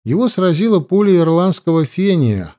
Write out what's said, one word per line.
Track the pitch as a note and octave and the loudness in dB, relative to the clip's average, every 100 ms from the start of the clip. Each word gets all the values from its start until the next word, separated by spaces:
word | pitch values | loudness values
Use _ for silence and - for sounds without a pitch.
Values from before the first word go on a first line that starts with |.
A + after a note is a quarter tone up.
Его | A2 E3+ B3 | -6 -2 -2
сразила | - F#3 D#3+ A3+ G3 | 0 -2 0 0 0
пуля | C#3 F#3+ G#3 F3+ | 0 0 2 2
ирландского | D#3+ E3 F#3 E3+ - E3 | 2 2 0 -2 -2 0
фения, | D3 - G3 F3+ B2 G2+ E2 | -2 -2 0 0 0 -2 -6